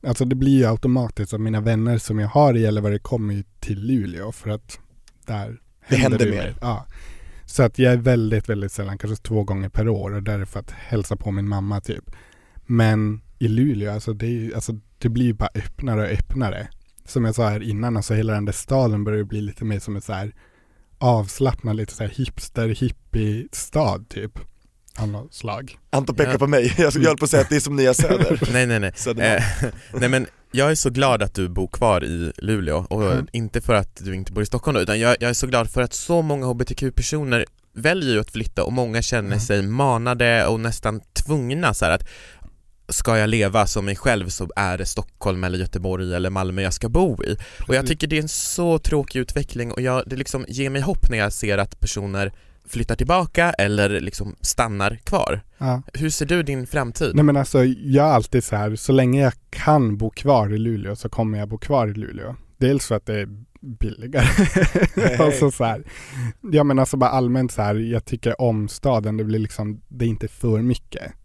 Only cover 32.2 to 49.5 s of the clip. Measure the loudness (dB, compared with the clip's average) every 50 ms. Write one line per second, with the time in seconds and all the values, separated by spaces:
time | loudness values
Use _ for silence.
32.2 | -4 -6 -6 -6 -2 -2 -2 0 0 0 -2 -2 -2 -2 -2 0 0 2 0 0
33.2 | -2 -4 -4 -4 -4 -2 -4 -4 0 2 2 2 2 0 -8 -10 -8 -6 -6 -6
34.2 | -6 -6 -4 -4 -4 -2 -2 -2 -2 0 0 0 0 0 0 2 4 4 4 4
35.2 | 2 -2 0 -2 -2 0 0 0 0 0 0 -2 -2 -2 -4 -8 -4 0 0 2
36.2 | 2 0 -2 -2 -2 -4 -2 -2 -2 -4 -4 -4 -4 0 0 0 -2 0 -4 -4
37.2 | -2 0 0 0 0 -2 _ _ _ _ _ -2 0 0 0 2 0 0 0 0
38.2 | 0 -2 -4 -4 -4 -4 -2 -2 -2 0 0 -2 -2 -2 -2 -2 -2 0 -2 -2
39.2 | 0 0 -2 -2 0 0 0 0 2 0 0 2 2 2 2 2 0 0 0 2
40.2 | 2 4 4 4 4 2 0 0 -2 -4 -4 -2 -4 -4 -4 -4 -10 _ _ -4
41.2 | -2 0 0 0 0 -2 -2 0 0 0 0 2 2 2 2 0 -2 -6 -12 -16
42.2 | -20 -20 -20 -20 -20 -20 -20 _ _ _ -20 _ _ _ -4 -2 0 2 2 2
43.2 | 2 2 2 2 2 2 4 2 2 2 0 -2 -2 -4 -4 -2 0 0 0 0
44.2 | 0 -4 -6 -6 -8 -6 -4 -2 -2 -2 -2 -2 -4 -4 -4 -6 -8 -8 _ _
45.2 | -4 -2 -2 0 -2 -2 -2 -2 -4 -4 -4 -4 -4 -4 -4 -4 -4 -4 -2 -2
46.2 | -2 -2 -2 -2 -4 -2 -2 -2 -2 -2 -2 -2 -4 -2 0 2 2 2 0 -2
47.2 | -4 -4 -4 -6 -6 -14 -10 -10 -4 0 0 0 2 0 -2 -2 -2 -2 -2 -2
48.2 | -2 -2 -6 -6 -6 -4 -2 -2 2 2 2 2 2 2 0 0 -2 -2 -4 -6
49.2 | -4 -2 -4 -4 -4 -4